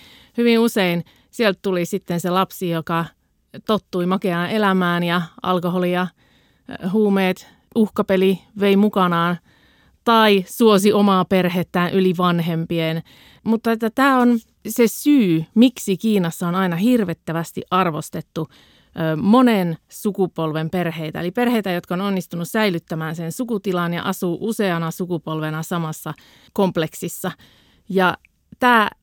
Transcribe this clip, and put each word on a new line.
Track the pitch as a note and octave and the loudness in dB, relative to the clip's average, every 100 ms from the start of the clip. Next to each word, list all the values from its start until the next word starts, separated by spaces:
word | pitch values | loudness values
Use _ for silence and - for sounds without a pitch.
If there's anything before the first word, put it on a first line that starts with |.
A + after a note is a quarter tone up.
| - - _ - | -14 -20 _ -2
hyvin | A#3 A3+ | 2 4
usein | A#3 G#3+ F#3 F3 - _ _ | 2 2 0 0 -4 _ _
sieltä | - A3 F#3 | -2 0 0
tuli | G3+ F3+ F3 | -2 -2 -2
sitten | G3 - E3+ | -6 -6 -4
se | F3 | -2
lapsi, | F3+ F#3 - F#3 | 0 -2 -4 -4
joka | E3 D#3 E3 E3 - _ _ _ B2+ - | -4 -2 -4 -4 -10 _ _ _ -10 -4
tottui | G#3+ - F#3 F3 | -4 -2 -4 -2
makeaan | F#3+ G3 E3+ F3 | -2 -2 -2 -2
elämään | G#3+ G#3 F#3 F3 F3 | 0 0 2 0 0
ja | F3 F3 E3 - | 0 -2 -4 -6
alkoholi | F#3 F#3 F3 F3+ F3+ | -4 -2 -2 -2 -2
ja, | F3+ F3+ - _ _ _ _ - | -2 -4 -8 _ _ _ _ -18
ö, | - F#3 | -10 -4
huumeet, | G#3+ G#3 G3 F#3 F#3 - _ _ - | 0 2 2 0 -2 -8 _ _ 0
uhkapeli | G#3+ - G#3 F#3+ F#3+ F#3+ - G#3 | 0 0 0 2 2 0 -4 -2
vei | G3+ G3 | 2 4
mukanaan | G#3 G#3 F3+ E3+ E3+ F3+ _ _ _ _ _ _ | 4 2 0 2 0 -4 _ _ _ _ _ _
tai | - A3+ A3 G3+ F3+ | 2 4 6 4 0
suosi | - A3+ G3+ G3+ | 2 4 6 4
omaa | G#3 G3+ F#3+ F3 | 4 4 4 2
perhettään | F#3+ F3+ F3+ E3+ F#3 F3 | 2 2 -2 -2 -2 0
yli | F#3+ F#3 F3 | 2 2 2
vanhempien. | F3+ F3 E3 E3 E3 E3+ D#3+ E3 - _ - _ | 0 0 0 -4 -4 -2 -2 -4 -8 _ -20 _
Mutta | - A3+ A3+ | -2 -2 0
että | A3+ A3+ | -2 -2
tää | - C#4 C4 | 0 2 4
on | A#3+ A#3 - _ - | 4 2 -2 _ -6
se | A3 A#3 | 2 2
syy, | - D4 D4 G3+ D#3+ D#3+ G#3+ | 2 2 4 4 2 0 4
miksi | B3 - - F#3 | 4 4 -4 -2
Kiinassa | A3+ G#3 E3+ - F3 | 0 0 0 -2 -4
on | F3+ | 0
aina | F#3+ E3+ | 0 0
hirvettävästi | G#3+ B3 F3+ E3 - E3 E3 - - | 2 2 0 -4 -6 -6 -6 -10 -4
arvostettu | F#3 F3+ D3+ - F3 - - D#3+ _ _ _ _ - | 0 0 -2 -6 -10 -10 -8 -10 _ _ _ _ -6
ö, | D#3+ D#3 | -4 0
monen | F#3+ A#3 B3+ G#3+ F3 D#3+ _ | 4 4 6 4 0 -4 _
sukupolven | - G#3+ G3 F#3 - D#3+ D#3 D#3+ | -8 -6 -2 -4 -2 -4 -4 -4
perheitä. | F3+ F3 D#3 D#3 D#3 | -2 -4 -4 -8 -6
Eli | E3+ | -6
perheitä, | F#3 A#3+ A#3 G3 | -2 0 0 -2
jotka | F3 - | -4 -4
on | F3+ | -4
onnistunut | G3+ F#3+ - E3+ E3+ | -2 -4 -4 -8 -4
säilyttämään | A3+ G#3+ E3+ - D#3+ D#3+ D#3+ | -2 0 -2 -6 -6 -6 -6
sen | E3 | -8
sukutilan | - A#3+ A3 G3 F3+ E3+ | -6 -6 -4 -2 -2 -2
ja | F3 | -2
asuu | - F#3 F3+ E3+ | -4 -4 -4 -4
useana | A3 A3+ G3 E3+ E3 | -4 -2 -2 -2 -4
sukupolvena | - F3+ E3+ - D#3 D#3 D#3 | -6 -6 -6 -6 -6 -4 -6
samassa | D#3+ F3 D#3+ D#3 - D3+ _ _ _ | -6 -6 -6 -8 -12 -14 _ _ _
kompleksissa. | - F#3+ E3+ D#3+ - F3 - F#3 - _ _ _ _ - | -2 0 0 -4 -6 -10 -8 -10 -10 _ _ _ _ -6
Ja | F#3+ F3+ - _ _ _ - | 0 0 0 _ _ _ -2
tää | B3 A#3+ G3+ - | 2 4 2 -4